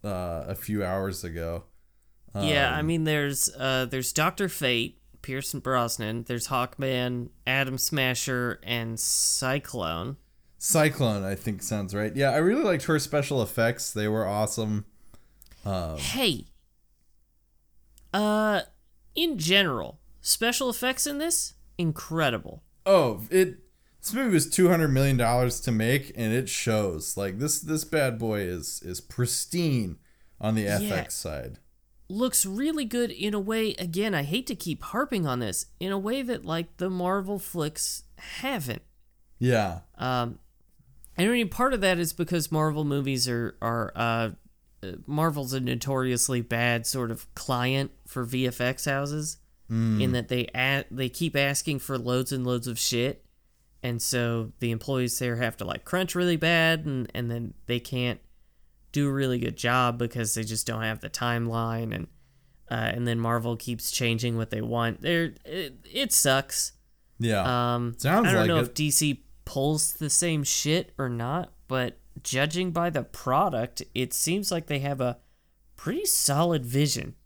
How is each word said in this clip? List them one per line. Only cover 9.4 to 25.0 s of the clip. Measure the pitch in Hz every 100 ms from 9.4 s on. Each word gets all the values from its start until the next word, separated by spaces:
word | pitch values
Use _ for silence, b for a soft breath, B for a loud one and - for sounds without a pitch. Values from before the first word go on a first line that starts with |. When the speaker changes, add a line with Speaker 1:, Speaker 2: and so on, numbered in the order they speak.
| 131 139 - 123 82 82 104 143 _ _ _ -
Speaker 1:
Cyclone, | - 160 156 143 123 104
I | 95
think | 98 - 98
sounds | - 107 95
right. | 101 107
Yeah, | 135 139
I | 147
really | 175 254
liked | 269 160
her | - 156
special | - 151 135 139
effects. | 107 - 113 117 -
They | 107 107
were | 110 98
awesome. | 104 107 - 107 104 - - b b b b b b
Um, | 104 92 82 76
Speaker 2:
Hey. | 69 262 240 127 - - _ _ _ _ _ _ _ _ _ _ _ - _ - -
Uh, | 190 214 214 214 196 - - _ _ -
in | - 330 240
general, | 156 196 185 120 62 - - -
special | - - 226 240 262
effects | 233 247 254 294
in | 285
this, | 330 339 - - - -
incredible. | 165 151 - 165 147 110 - - _ _ 190
Speaker 1:
Oh, | 196 127 98 107
it, | 185 185 185 - _ _ _
this | -
movie | 233 254
was | 170 -
two | - 180
hundred | 170 156
million | 131